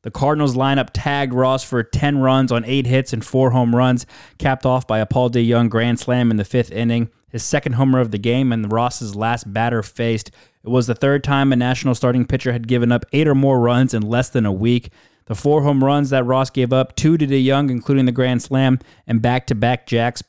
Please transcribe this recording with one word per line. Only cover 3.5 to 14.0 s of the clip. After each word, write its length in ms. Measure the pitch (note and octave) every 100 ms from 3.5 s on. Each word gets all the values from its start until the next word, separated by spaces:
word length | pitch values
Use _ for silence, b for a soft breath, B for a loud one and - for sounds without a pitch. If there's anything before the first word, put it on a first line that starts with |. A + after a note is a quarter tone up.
home 240 | B2+ A#2+
runs, 300 | A#2+ B2+ B2 - B B -
capped 280 | C#3 C3
off 220 | C3 B2+ -
by 120 | A2
a 60 |
Paul 240 | G#2+ B2+ B2
DeJong 400 | A#2+ A#2 A#2 A#2
grand 300 | A2+ A#2 A#2
slam 320 | - B2 A#2+
in 60 | G#2+
the 80 |
fifth 260 | G2+ B2+ A#2
inning, 380 | G2+ A#2 A#2 A#2 _ _
his 160 | A#2
second 300 | - D3 C#3+
homer 260 | A#2+ C3+ B2+
of 120 | A#2
the 60 | G#2
game 360 | A2+ B2 C3
and 180 | A2+ G#2
Ross's 420 | A2+ B2 - A2+
last 380 | G2+ A2+ A#2+ G2+
batter 320 | G#2 A#2 A#2
faced. 480 | G#2 - A#2 A2 - b b b
It 60 | -
was 180 | B2+ A#2
the 80 |
third 260 | A2+ C#3 C#3
time 300 | C#3+ C#3 C#3
a 60 | B2
National 380 | B2 B2+ C3+
starting 300 | A#2+ B2+ B2
pitcher 280 | A#2+ C3 B2+
had 120 | A#2+
given 280 | A2+ B2 A#2+
up 120 | A#2+ -
eight 160 | C#3 D#3
or 80 |
more 240 | C3+ C#3 B2+
runs 340 | A#2+ B2 C3
in 80 | A2+